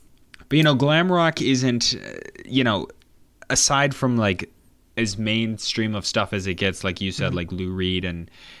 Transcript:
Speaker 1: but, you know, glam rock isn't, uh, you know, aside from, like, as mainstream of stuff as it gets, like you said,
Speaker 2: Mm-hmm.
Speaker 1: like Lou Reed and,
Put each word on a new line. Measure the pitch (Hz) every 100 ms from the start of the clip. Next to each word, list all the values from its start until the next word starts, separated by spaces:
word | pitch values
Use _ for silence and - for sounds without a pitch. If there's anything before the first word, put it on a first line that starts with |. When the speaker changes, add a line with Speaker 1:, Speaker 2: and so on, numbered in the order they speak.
| - - _ - -
Speaker 1:
but, | 147
you |
know, | 151 135
glam | 139 156 180
rock | 180 165 160
isn't, | 113 131 131 120 - -
uh, | 50 50 50 - -
you | 127
know, | 127 101 - - _ _ - _ -
aside | 123 - 139 143 135
from, | 131 120
like, | 104 92 - _ _ _ _ -
as | 113 98
mainstream | 107 110 113 110 - - 110 104
of | -
stuff | - 98
as | 104 95
it | 87
gets, | 98 90
like | 95 87
you | 95
said, | - 95
Speaker 2:
Mm-hmm. | 87
Speaker 1:
like | 87
Lou | 90 92
Reed | 92 92 92
and, | 90 85 85 - - -